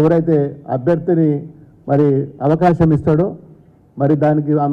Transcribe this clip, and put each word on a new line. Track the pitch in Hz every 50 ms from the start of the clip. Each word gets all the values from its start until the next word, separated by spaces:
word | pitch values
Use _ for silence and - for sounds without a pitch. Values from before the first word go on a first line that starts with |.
ఎవరైతే | 151 160 170 165 160 170 160 143 143 139 - - - - 131
అభ్యర్థిని | 127 123 175 170 160 170 185 175 165 160 151 143 143 165 - - - - - _ _ - -
మరి | 139 143 147 143 135 135 139 - - - 127
అవకాశం | 147 160 165 180 175 165 170 165 160 151
ఇస్తాడో | 135 - 160 151 156 190 220 - - - - - - _ _ _ _ _ _ - 135
మరి | 139 143 156 143 151
దానికి | 151 151 156 143 147 151 147 143
ఆ | 143